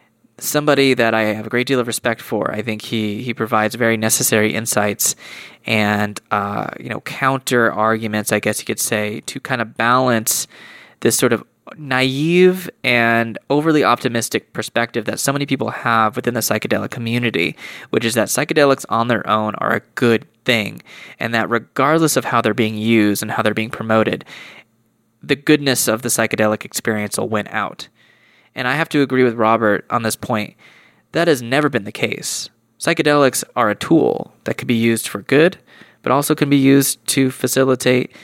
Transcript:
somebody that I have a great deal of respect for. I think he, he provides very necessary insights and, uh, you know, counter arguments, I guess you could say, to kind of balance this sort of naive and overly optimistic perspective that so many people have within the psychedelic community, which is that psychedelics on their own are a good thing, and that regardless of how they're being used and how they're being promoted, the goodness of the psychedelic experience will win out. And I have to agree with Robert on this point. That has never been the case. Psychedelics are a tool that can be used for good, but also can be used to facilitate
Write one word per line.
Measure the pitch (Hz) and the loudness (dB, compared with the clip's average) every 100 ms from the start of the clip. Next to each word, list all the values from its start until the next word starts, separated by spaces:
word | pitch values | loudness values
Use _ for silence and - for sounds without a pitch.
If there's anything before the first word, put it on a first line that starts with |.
| _ _ _ - | _ _ _ -14
somebody | - 147 147 139 135 | -4 -2 2 4 4
that | 120 113 | 4 2
I | 110 107 | 2 0
have | 107 110 | -2 -4
a | |
great | 120 123 | -2 0
deal | 131 | 0
of | 120 | -2
respect | 110 120 113 | -2 -4 -4
for. | - 110 - | -4 -4 -2
I | 107 | -4
think | 107 107 | -6 -6
he, | - 113 107 104 | -6 -4 -2 -4
he | 120 | -6
provides | 113 110 110 107 117 | -6 -2 0 0 0
very | 117 113 | 0 0
necessary | 110 - 135 110 107 - | 0 0 2 2 2 0
insights | 113 107 104 - - - - - - - - | -2 0 0 -2 -4 -6 -12 -18 -20 -12 -4
and, | 110 104 104 104 98 - | 0 0 0 -2 -6 -4
uh, | 104 101 107 - - | -4 -2 -4 -6 -8
you | 131 | -10
know, | 110 | -10
counter | - - 135 135 - 123 113 | -10 -4 -2 -2 0 2 2
arguments, | 95 110 110 110 107 104 | 2 0 0 -2 -4 -2
I | 107 | 0
guess | 107 107 | 0 -4
you | - | -4
could | 104 | -6
say, | - 110 104 117 - | -2 -2 -4 -6 -10
to | - | -12
kind | - 127 | -6 -6
of | 110 - | -4 -2
balance | 117 127 131 113 120 - - - - - - - | 2 2 2 0 0 -4 -6 -14 -20 -20 -20 -2
this | 113 - | 0 2
sort | 127 | 2
of | 117 - _ - - | 0 -4 _ -20 -14
naive | 147 127 131 135 160 175 185 185 170 - | -4 0 0 0 2 6 6 4 -4 -6
and | 131 120 117 117 113 104 - | 0 2 4 2 0 -4 -2
overly | 143 160 151 104 | 0 4 4 4
optimistic | 120 127 117 - 113 - | 2 0 -2 -2 -4 -6
perspective | - - 113 117 120 107 | -10 -6 -2 -2 -4 -4
that | 107 | -4
so | - | -2
many | 139 139 | -2 -2
people | 127 113 | -2 -4
have | - 123 117 107 117 | -4 0 2 2 0
within | 120 | -4
the | 120 | -2
psychedelic | - 107 - 104 107 | -2 -2 0 -2 -2
community, | - 113 120 120 90 85 - - - - | -6 -4 0 0 0 -2 -4 -16 -18 -4
which | - | -2
is | 113 110 | 0 0
that | 104 | 0
psychedelics | - 151 156 143 135 - | 0 0 2 4 2 0
on | 113 120 | -2 0
their | 113 - | 0 0
own | 107 107 - | 0 0 -2
are | - | -2
a | - - - | -2 -4 0
good | 120 110 - _ | 2 2 0 _
thing, | - 117 104 - - - - - | -2 0 -2 -8 -18 -20 -18 -8
and | 113 | -4
that | 117 92 | -2 0
regardless | 117 - - 139 160 160 - | -2 -2 -2 2 4 2 2
of | - | 0
how | 120 | 0
they're | 113 | 2
being | 107 110 110 | 0 0 0
used | 110 113 104 101 | 2 4 4 2
and | 107 | -2
how | 98 | -2
they're | 110 | -2
being | 107 110 | -2 -4
promoted, | - 113 110 107 - - - - - - _ _ _ _ _ | -6 0 2 2 -2 -8 -20 -20 -20 -20 _ _ _ _ _
the | - 139 | -4 -2
goodness | 147 151 139 123 - | 2 2 2 0 0
of | 110 | -2
the | 123 | -2
psychedelic | - 113 101 107 107 - | -2 0 2 2 0 -4
experience | - - 107 104 - | -8 -4 -4 -4 -4
will | 107 | -4
win | 107 98 | -4 -4
out. | 110 98 - - _ _ _ _ _ _ | -6 -8 -10 -18 _ _ _ _ _ _
And | - 127 | -8 -4
I | 143 | -2
have | 160 | -2
to | 147 | 0
agree | 139 131 | 2 2
with | 127 117 | 2 4
Robert | 110 113 110 101 - | 2 4 2 0 0
on | 120 | -2
this | 113 - | -2 -4
point. | - 113 - - - - _ _ _ | -4 -4 -4 -12 -20 -20 _ _ _
That | 156 170 | -2 2
has | 135 | 2
never | 117 139 151 | 0 0 0
been | 131 104 | -2 -6
the | |
case. | - 110 - - - - _ _ - | -6 -4 -4 -8 -8 -10 _ _ -8
Psychedelics | - 170 151 147 135 - - - | -4 0 2 4 4 2 -6 0
are | 110 | 0
a | 104 | 0
tool | - 165 64 - - _ | 2 4 4 0 -6 _
that | - - | -8 -6
can | 131 | -2
be | 117 | 0
used | 117 113 - | 2 0 -2
for | 101 | -8
good, | - 139 170 - _ - - _ | 0 4 4 2 _ -20 -20 _
but | - | -2
also | 131 147 156 | 0 0 0
can | 143 | 2
be | 143 | 4
used | 135 139 135 - - | 6 6 4 -2 -4
to | - 131 | 0 0
facilitate | - 123 135 131 127 127 127 - - | 0 -2 0 2 2 2 0 0 -10